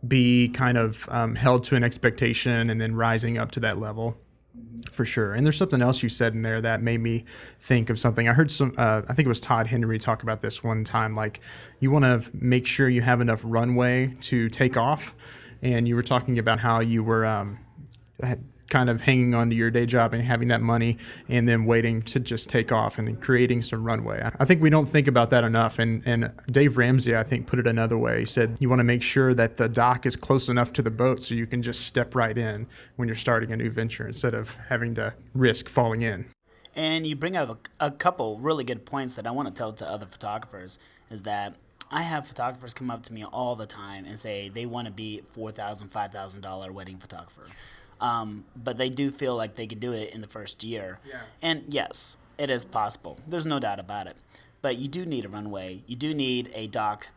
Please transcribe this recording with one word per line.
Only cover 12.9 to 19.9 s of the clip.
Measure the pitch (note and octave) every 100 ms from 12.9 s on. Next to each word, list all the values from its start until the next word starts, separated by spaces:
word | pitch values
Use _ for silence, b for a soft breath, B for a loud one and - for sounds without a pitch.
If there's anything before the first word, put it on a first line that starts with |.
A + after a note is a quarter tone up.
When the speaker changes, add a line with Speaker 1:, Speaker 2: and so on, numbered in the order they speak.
| B2
Speaker 1:
have | A#2 B2
enough | A#2+ A2
runway | A#2 A2+ A#2+ B2 B2 B2 C3 B2+
to | - B2 A2+
take | A2 B2+ B2+
off. | A#2+ D3+ - - B B B B
And | B2+ A#2+ A#2+
you | A#2+
were |
talking | B2 B2+ B2 A#2+
about | A2+ A2+
how | A#2 A2+
you | A2+ A#2
were, | A2 A2+ A2
um, | G#2+ G2+ G#2 - - - - - _
had | B2+ B2+ - - -
kind | C#3 B2
of | A2+
hanging | - C3 B2
on | A#2 A#2
to | A2+
your | A2+
day | A#2
job | A#2+